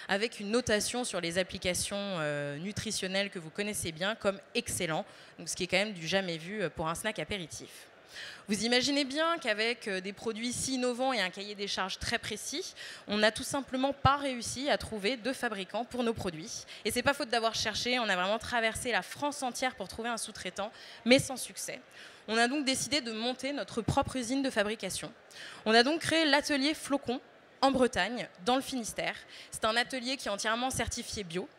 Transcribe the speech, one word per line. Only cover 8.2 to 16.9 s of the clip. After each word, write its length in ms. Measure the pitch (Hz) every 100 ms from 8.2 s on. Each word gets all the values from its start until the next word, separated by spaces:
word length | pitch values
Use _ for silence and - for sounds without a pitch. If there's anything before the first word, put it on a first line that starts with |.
| - - -
Vous 160 | 202 226
imaginez 400 | 247 254 285 269
bien 320 | 285 330 311
qu'avec, 500 | 247 208 226 240 220
euh, 140 | 190
des 100 | 185
produits 400 | 202 233 214 240
si 220 | 240 -
innovants 400 | 262 247 233 262
et 80 | 247
un 80 | 185
cahier 260 | 202 202 202
des 140 | 202
charges 280 | - 190 -
très 220 | - 226
précis, 540 | - 214 - 285 - - - - -
on 120 | 208
n'a 120 | 214
tout 140 | 220 262
simplement 480 | 285 254 262 269
pas 240 | 269 269 285
réussi 520 | 277 247 220 - 285
à 80 | 202
trouver 380 | - 220 190 254
de 160 | 214
fabricants 540 | 269 240 202 185 208 240
pour 180 | 247
nos 100 | 233
produits. 520 | 226 190 156 202 - - -
Et 80 | 208